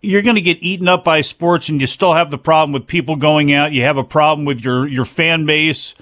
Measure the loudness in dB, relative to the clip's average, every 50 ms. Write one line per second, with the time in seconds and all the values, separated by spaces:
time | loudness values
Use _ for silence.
0 | -4 0 0 2 2 4 2 2 2 0 -2 -2 -2 -6 -6 -2 0 2 2 2
1 | 2 0 0 2 0 -2 -6 _ 0 0 0 0 0 -2 -2 -2 -2 -4 -2 0
2 | 0 2 2 2 0 -2 -4 -8 _ 2 2 2 2 0 -2 -8 -8 _ -6 -6
3 | -4 -4 -4 0 2 2 2 4 2 2 2 2 0 0 0 0 0 0 0 -2
4 | -4 -2 0 2 2 2 2 0 -2 -6 -6 -4 -4 -2 -2 -2 -2 -2 -2 -4
5 | -4 -4 -2 -2 0 0 0 0 0 0 0 0 0 0 -2 -4 -8 -14 -16 _